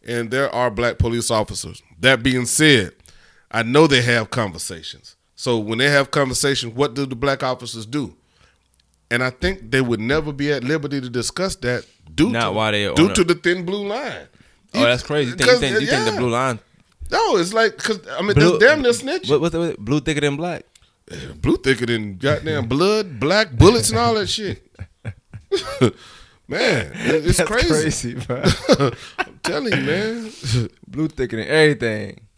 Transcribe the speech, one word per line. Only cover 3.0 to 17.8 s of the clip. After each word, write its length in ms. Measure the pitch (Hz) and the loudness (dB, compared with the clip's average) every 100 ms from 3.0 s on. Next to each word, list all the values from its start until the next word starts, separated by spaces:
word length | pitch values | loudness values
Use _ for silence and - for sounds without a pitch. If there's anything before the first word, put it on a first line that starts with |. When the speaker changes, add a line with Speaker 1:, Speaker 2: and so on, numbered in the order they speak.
| - - _ _ _ | -20 -20 _ _ _
Speaker 1:
I 120 | 110 | -4
know 240 | 113 139 160 | 2 4 6
they 140 | 135 | 4
have 300 | 120 117 110 | 2 0 0
conversations. 880 | - 104 82 - 85 - - - _ _ - | -4 -4 -6 -12 -12 -14 -18 -20 _ _ -10
So 220 | 131 117 | -2 -2
when 180 | 107 110 | -2 0
they 140 | 139 | 4
have 200 | 143 139 | 4 2
conversations, 640 | 151 135 123 139 139 117 | 0 0 0 0 0 -4
what 200 | 117 147 | -2 -2
do 100 | 120 | -2
the 100 | 139 | -6
black 280 | 120 139 135 | -2 -2 -2
officers 420 | 131 127 120 113 | -4 -6 -8 -12
do? 320 | 107 147 117 - _ _ _ _ _ _ _ _ _ | -8 -6 -6 -12 _ _ _ _ _ _ _ _ _
And 120 | 120 | -2
I 80 | 127 | -2
think 400 | 127 180 190 110 | -2 -6 -6 -2
they 120 | 131 | 0
would 180 | 123 113 | 0 0
never 320 | 110 151 151 | 0 -2 -2
be 180 | 139 143 | -4 -2
at 140 | 143 | -2
liberty 360 | 123 156 143 143 | -2 -4 -2 -6
to 100 | 123 | -4
discuss 440 | 120 113 - 190 - | -4 -4 -4 -6 -4
that 280 | 123 123 - _ - | -4 -4 -8 _ -10
due 180 | 78 160 | 0 2
Speaker 2:
Not 160 | 117 110 | 2 0
Speaker 1:
to, 60 | |
Speaker 2:
while 200 | 101 110 | 0 0
they 200 | 104 101 | 0 0
Speaker 1:
due 140 | 139 185 | 2 2
Speaker 2:
on 40 | |
Speaker 1:
to 60 | 196 | 2
Speaker 2:
a 40 | |
Speaker 1:
the 100 | 170 | 2
thin 300 | 170 170 180 | 0 0 -2
blue 220 | 175 202 202 | -4 -6 -4
line. 400 | 220 269 107 71 _ _ _ _ | -6 -8 -10 -16 _ _ _ _
Speaker 2:
Oh, 80 | - | 0
Speaker 1:
You 60 | 117 | 2
Speaker 2:
that's 160 | 123 | 2
crazy. 260 | - 151 131 | 0 -2 -2
You 60 | 175 | 2
think, 40 | |
you 60 | 247 | 4
Speaker 1:
because, 140 | 247 | 4
Speaker 2:
think, 200 | 143 214 | 2 0
you 40 | 139 | 0
think 180 | - - | 0 0
the 60 | |
Speaker 1:
yeah. 60 | 427 | -2
Speaker 2:
blue 120 | 123 | -2
line? 280 | 117 131 110 _ _ _ _ - | 0 -2 -4 _ _ _ _ -4
Speaker 1:
No, 240 | 381 440 214 | 0 2 2
it's 160 | 170 | 2
like, 240 | 220 220 | 2 0
'cause, 240 | - | 0